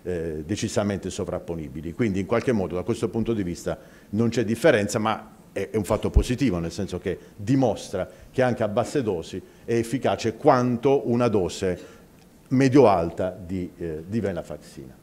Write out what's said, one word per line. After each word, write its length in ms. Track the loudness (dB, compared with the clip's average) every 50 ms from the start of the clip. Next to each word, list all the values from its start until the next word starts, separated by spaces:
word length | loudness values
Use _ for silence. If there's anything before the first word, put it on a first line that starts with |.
| _
eh, 400 | -4 -4 -4 -4 -4 -6 -8 -6
decisamente 640 | -6 -4 -4 -4 -2 -2 0 0 0 -2 -2 -4 -8
sovrapponibili. 840 | -6 -6 -6 -6 -6 -8 -6 -6 -8 -8 -8 -10 -10 -10 -10 -10 -4
Quindi 260 | -2 -2 0 0 -2
in 40 | -2
qualche 260 | 0 0 0 2 2 0
modo 220 | 0 0 -2 -4
da 80 | -4 -2
questo 260 | -2 -2 -2 -2 -4
punto 240 | -2 -2 -2 -2 -2
di 100 | -2 -2
vista 340 | -6 -6 -6 -6 -6 -6 -6 -10 -20 -20 -20 -14 -6
non 200 | 0 0 0 2
c'è 140 | 2 0 0
differenza, 560 | 0 -2 2 4 4 4 4 2 0 -2 -2
ma 360 | 0 0 -2 -2 -6 -18 -20 -20 -20 -12 -8
è, 120 | -8 -8 -2
è 60 | -2
un 60 | -4 0
fatto 240 | 0 -2 0 0 2
positivo, 480 | 2 2 2 2 0 0 0 0 0 0
nel 120 | -4 -4
senso 280 | -6 -6 -6 -6 -6 -6
che 180 | -4 -4 -6 -6 -8 -20 -16
dimostra 720 | -10 0 0 2 4 4 2 0 -2 -6 -8 -6 -6 -6 -6 -10 -20 -20 -8
che 120 | 0 0 2
anche 180 | 2 2 0
a 60 | -2
basse 340 | 0 0 -2 -2 0 -2 -2
dosi 400 | -2 0 -2 -4 -6 -8 -12 -12 -12 -14 -20 -20 -6
è 80 | -2 0
efficace 640 | 0 0 0 -4 -2 0 0 0 0 -2 -4 -4
quanto 760 | 4 6 6 6 6 4 2 0 2 2 4 4 4 2 0
una 180 | 2 2 2 4
dose 500 | 4 2 0 0 -2 -2 -2 -2 -2 -2 -8 -18 -20 -20 -20 -20 -20 -20 -20 -20 -20 -20 -8 -2
medio-alta 880 | 2 4 4 6 8 8 8 10 8 6 2 -2 -2 -4 -4 -4 -4 -8 -10
di, 280 | -8 -6 -6 -6 -8 -8
eh, 260 | -8 -8 -8 -6 -8 -10
di 140 | -6 -6 -4
venlafaxina. 760 | -4 -2 -4 -6 -8 -10 -14 -14 -14 -18 -18 -18 -18 -18 -20 -20